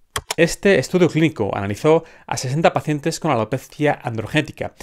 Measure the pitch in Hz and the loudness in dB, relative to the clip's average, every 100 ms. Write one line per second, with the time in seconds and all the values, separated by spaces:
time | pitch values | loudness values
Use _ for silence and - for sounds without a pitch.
0 | _ - - - 165 - 202 190 - 180 | _ -10 -6 0 0 2 2 2 2 2
1 | 170 - 160 - 101 107 101 104 156 160 | 2 4 0 0 -4 -4 -4 0 2 2
2 | 160 - - - 131 143 170 - - 151 | 0 -14 -8 -6 -4 0 2 2 -2 -2
3 | 165 160 165 123 107 - - - 147 - | -4 -4 -2 0 -2 -6 -8 -2 -2 0
4 | 131 113 107 156 147 - - - | -4 -6 -2 -2 -4 -8 -12 -12